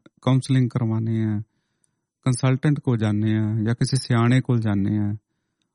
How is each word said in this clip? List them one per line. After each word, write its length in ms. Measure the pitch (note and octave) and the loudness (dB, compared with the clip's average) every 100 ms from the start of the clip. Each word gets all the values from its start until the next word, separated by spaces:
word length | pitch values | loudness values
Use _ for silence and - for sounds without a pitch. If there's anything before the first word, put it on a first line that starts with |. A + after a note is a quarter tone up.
| _ _ | _ _
ਕਾਉਂਸਲਿੰਗ 480 | - C3 - C3 B2 | 0 0 2 0 0
ਕਰਵਾਉਂਦੇ 540 | A#2+ A2+ A2 A2+ A2+ | 0 -2 -2 -2 -2
ਹਾਂ, 180 | G#2+ G#2+ A2 _ _ _ _ _ _ _ | -2 -4 -8 _ _ _ _ _ _ _
ਕੰਸਲਟੈਂਟ 580 | - B2+ C3 C3 D#3 C#3+ | -4 0 0 0 0 -2
ਕੋਲ 180 | - A#2 | -2 -2
ਜਾਂਦੇ 380 | G#2+ G#2 A2 A2 | 0 0 0 0
ਹਾਂ 200 | G#2+ A2 | 0 -2
ਜਾਂ 120 | G#2+ A#2+ | -2 -2
ਕਿਸੇ 220 | - C3+ | -2 -2
ਸਿਆਣੇ 440 | - A#2+ A#2 B2+ | 0 2 4 2
ਕੋਲ 180 | B2+ A#2+ | 2 0
ਜਾਂਦੇ 380 | A2 G2+ G2 G#2+ | 2 0 0 0
ਹਾਂ, 180 | G#2 G#2+ - _ _ _ _ | -2 -4 -10 _ _ _ _